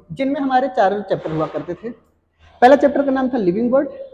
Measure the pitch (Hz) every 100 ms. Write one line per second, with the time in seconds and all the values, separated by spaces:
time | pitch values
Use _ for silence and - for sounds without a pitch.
0 | - 165 269 294 269 254 269 254 196 202
1 | 202 156 170 156 151 151 143 175 226 -
2 | _ _ _ _ _ - 247 285 294 262
3 | 277 262 254 262 180 190 240 269 311 -
4 | -